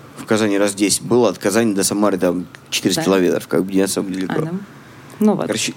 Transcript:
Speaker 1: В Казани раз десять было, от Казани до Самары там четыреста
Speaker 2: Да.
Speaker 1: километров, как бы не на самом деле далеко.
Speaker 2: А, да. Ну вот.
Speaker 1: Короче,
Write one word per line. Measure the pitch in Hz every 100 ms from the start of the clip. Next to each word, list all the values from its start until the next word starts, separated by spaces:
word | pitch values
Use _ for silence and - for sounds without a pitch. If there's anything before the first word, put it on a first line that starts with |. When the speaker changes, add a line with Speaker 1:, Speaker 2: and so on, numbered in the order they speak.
| - -
Speaker 1:
В | -
Казани | 110 107 98
раз | 101
десять | 98 104 -
было, | 95 117 113
от | 87
Казани | 107 101 117 98
до |
Самары | 92 101 104 95
там | 90 87 87 - -
четыреста | - 104 90
Speaker 2:
Да. | 82
Speaker 1:
километров, | 95 90 73 -
как | 82 95
бы |
не | 95
на | 95
самом | 95 92
деле | 95 92
далеко. | - 160
Speaker 2:
А, |
да. | 185 208 - - - - -
Ну | 214 190
вот. | 85
Speaker 1:
Короче, | 107 -